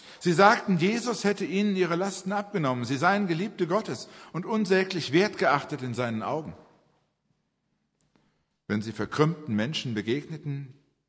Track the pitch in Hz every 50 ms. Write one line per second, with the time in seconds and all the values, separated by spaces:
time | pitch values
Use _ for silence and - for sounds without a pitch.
0 | - - - - - 175 170 160 196 208 233 - - 220 190 160 165 196 220 240
1 | - 247 220 - - 202 208 202 202 139 170 196 208 208 196 185 180 160 170 170
2 | 190 196 - - - 190 202 202 208 - - 185 151 135 127 123 120 113 139 127
3 | 165 180 196 208 208 180 170 156 196 220 - - 185 156 180 214 214 - 131 -
4 | - - - - - - - 160 190 - 226 214 214 175 190 185 190 190 185 165
5 | 143 120 131 170 202 208 - - 196 143 135 139 - - 156 139 127 127 117 113
6 | 123 117 113 110 101 107 135 156 156 - - - - _ _ _ _ _ _ _
7 | _ _ _ _ _ _ _ _ _ _ _ _ _ _ _ _ _ _ _ _
8 | _ _ _ _ _ _ _ _ _ _ _ _ _ - 101 107 101 113 107 -
9 | 104 95 - - 151 156 170 160 - - 107 104 110 139 156 - - 131 117 107
10 | 98 113 123 147 143 - 160 147 - 143 139 139 139 127 - - _ _ _ _
11 | _